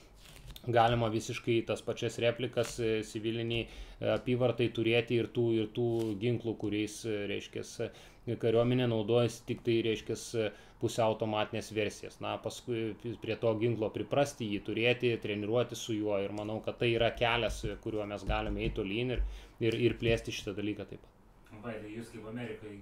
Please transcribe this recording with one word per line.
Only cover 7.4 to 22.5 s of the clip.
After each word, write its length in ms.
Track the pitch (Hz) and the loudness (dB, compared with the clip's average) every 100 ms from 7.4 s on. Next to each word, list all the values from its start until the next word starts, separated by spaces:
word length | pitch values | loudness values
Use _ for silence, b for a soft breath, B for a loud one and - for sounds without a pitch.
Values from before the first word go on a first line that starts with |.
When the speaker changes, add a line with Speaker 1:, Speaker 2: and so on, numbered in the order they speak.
| - 110 107 - | -6 -8 -8 -6
Speaker 1:
e, 120 | 110 B B B | -6 B B B
kariuomenė 640 | - 110 117 113 120 127 120 | -6 0 4 6 6 4 4
naudojasi, 540 | 113 107 120 120 - - | 2 4 4 4 0 -6
tik 180 | 113 | -4
tai, 180 | - 113 | 2 2
reiškias, 400 | 110 107 - 110 - 117 | 4 0 -2 -6 -4 -2
e, 160 | 107 - B B | -2 -4 B B
pusiau 320 | 117 - 110 | -2 2 2
automatinės 600 | 110 110 107 104 110 - | 2 0 0 0 -2 -4
versijas. 480 | 107 101 - 98 - | -2 -2 -2 -12 -8
Na, 160 | 104 104 | -6 -4
paskui 560 | 110 - - 113 113 101 120 104 | -4 -8 -4 -2 -2 -4 -8 -6
prie 140 | - 104 | -4 0
to 180 | 117 107 | 2 2
ginklo 340 | 120 107 104 | 2 2 0
priprasti, 560 | - 104 131 143 - 110 | -2 0 2 2 0 -4
jį 140 | 101 | -4
turėti, 500 | - 107 120 123 120 113 | -2 2 4 4 2 0
treniruoti 560 | 107 104 104 120 120 117 | -2 -2 2 2 2 -2
su 200 | - 107 | -4 -2
juo 240 | 104 101 | 0 0
ir 120 | 98 | 0
manau, 280 | 104 107 107 | -4 -4 -4
kad 180 | 110 104 | -4 0
tai 140 | 120 113 | 2 4
yra 160 | 117 | 4
kelias, 520 | - 117 117 107 - | 4 2 4 0 -2
e, 120 | 110 101 | -6 -6
kuriuo 300 | 113 107 101 | -4 -4 -4
mes 160 | 101 | -4
galime 400 | 98 107 107 101 | -2 0 0 -2
eiti 120 | 110 120 | -2 -2
tolyn 360 | 98 107 127 | -2 0 0
ir, 140 | 117 - B B B | 0 -2 B B B
ir, 180 | 117 117 | 0 4
ir 220 | 117 - | 4 4
plėsti 320 | 113 113 - | 2 2 0
šitą 240 | - - 98 | -8 -6 -4
dalyką 320 | 101 101 98 | -4 -4 -8
taip 160 | - | -14
pat. 60 | - - - - - | -18 -20 -20 -20 -20
Speaker 2:
Vaidai, 380 | 104 120 107 107 | -14 -10 -10 -10
jūs 160 | 110 113 | -12 -12
kaip 140 | 113 107 | -12 -10
Amerikoj 520 | 120 117 | -8 -8